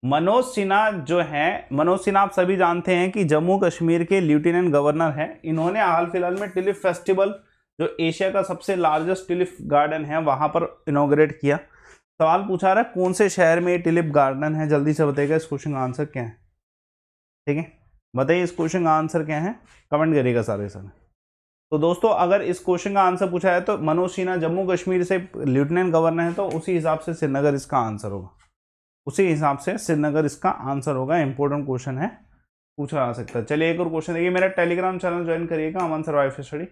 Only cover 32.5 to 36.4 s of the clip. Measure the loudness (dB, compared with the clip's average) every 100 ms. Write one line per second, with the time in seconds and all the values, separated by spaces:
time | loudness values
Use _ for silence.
32.5 | _ _ -10 -6 -2 -2 -4 -6 -6 -2
33.5 | 0 0 0 -2 -4 -4 -2 0 2 0
34.5 | 0 0 0 -2 -2 -4 -4 -2 -4 -2
35.5 | -4 -4 -4 -4 -4 -2 0 0 -2